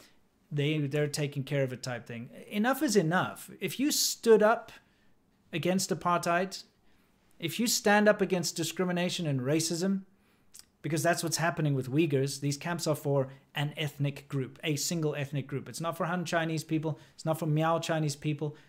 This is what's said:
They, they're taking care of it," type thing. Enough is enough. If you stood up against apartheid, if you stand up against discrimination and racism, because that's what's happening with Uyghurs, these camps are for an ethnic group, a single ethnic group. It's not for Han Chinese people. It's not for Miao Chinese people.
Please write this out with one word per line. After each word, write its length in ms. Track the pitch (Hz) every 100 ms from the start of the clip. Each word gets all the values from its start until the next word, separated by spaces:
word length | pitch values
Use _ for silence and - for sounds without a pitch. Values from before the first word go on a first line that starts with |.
| - _ _ _ -
They, 280 | 147 143 156
they're 280 | 139 147 147
taking 380 | 147 147 143
care 180 | 131 143
of 100 | 131
it," 80 | 123
type 240 | 131 120 110
thing. 240 | 117 120 - -
Enough 340 | 208 240 262
is 140 | 302 202
enough. 540 | 156 180 113 - - -
If 180 | 185 -
you 140 | 285
stood 500 | - - - 233 214
up 300 | 214 240 - - _ _ _ _ _ _ -
against 380 | 170 175 190 -
apartheid, 760 | 170 175 175 175 170 190 - - _ _ _ _ _ _ -
if 220 | 165 -
you 60 | 240
stand 420 | - 208 208 208
up 120 | 208
against 360 | 180 180 165 -
discrimination 680 | 160 - 185 175 180 180 160
and 140 | 135
racism, 640 | 127 160 160 165 190 196 - _ _ _ _ - - _
because 200 | 143 156
that's 200 | 170 170
what's 140 | 165 -
happening 360 | 170 170 151
with 160 | 135 127
Uyghurs, 500 | 143 170 135 139 -
these 160 | 143 143
camps 300 | 170 170 165
are 80 | 143
for 320 | 143 139 135 - _
an 200 | 151 147 165
ethnic 520 | 147 - 143 143 -
group, 300 | 139 127 -
a 120 | 165 143
single 380 | - 175 151
ethnic 320 | 143 139 143 131
group. 220 | 135 -
It's 120 | 117
not 160 | 165 160
for 100 | 170
Han 180 | 180
Chinese 400 | 165 170 160 156
people. 340 | - 156 156 143 -
It's 100 | -
not 140 | 160 156
for 80 | 160
Miao 320 | 151 160 165
Chinese 380 | 165 160 151 135
people. 400 | 151 143 151 -